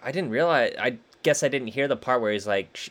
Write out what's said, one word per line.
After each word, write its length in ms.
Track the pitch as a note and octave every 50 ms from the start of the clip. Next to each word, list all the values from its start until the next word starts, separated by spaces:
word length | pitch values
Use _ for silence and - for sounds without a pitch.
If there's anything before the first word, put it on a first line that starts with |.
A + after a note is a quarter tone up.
| -
I 80 | B2
didn't 180 | C#3 F#3 F3+ B2
realize, 460 | A2 C3 E3 E3+ D#3+ C3+ A#2+ G#2 - -
I 180 | G#2 B2+ A#2+ - - _ - _ -
guess 180 | D3 D3 -
I 60 | D#3 C#3
didn't 220 | C#3 C#3 B2+ A2+
hear 180 | A2 C3+ C#3 C#3
the 100 | C3+ A2
part 240 | - B2+ B2+ B2
where 100 | A2+ G#2+ G#2+
he's 120 | G2+ F#2+
like, 320 | G#2 G2+ G2 F#2 - - -
sh-, 120 | - -